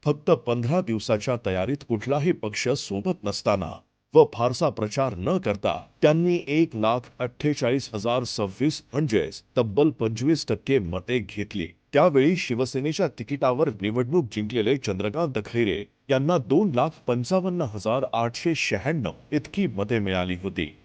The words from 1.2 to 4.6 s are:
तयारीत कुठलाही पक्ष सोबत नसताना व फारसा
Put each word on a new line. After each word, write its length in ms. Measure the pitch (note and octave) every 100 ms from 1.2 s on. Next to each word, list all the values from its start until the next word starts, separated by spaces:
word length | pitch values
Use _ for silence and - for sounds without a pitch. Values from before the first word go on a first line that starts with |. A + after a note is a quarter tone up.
| G#2 B2 G#2
तयारीत 380 | F#2 G2+ C#3+ -
कुठलाही 440 | A2+ A#2+ C#3+ D3+
पक्ष 360 | E3 G#2+ G#2+ A#2+
सोबत 560 | C#3+ - G3 F#3+ F3+
नसताना 480 | G2+ G2+ - C#3+ F#2 G2 _ _ _
व 100 | D3+ D3+
फारसा 340 | - A#2+ C3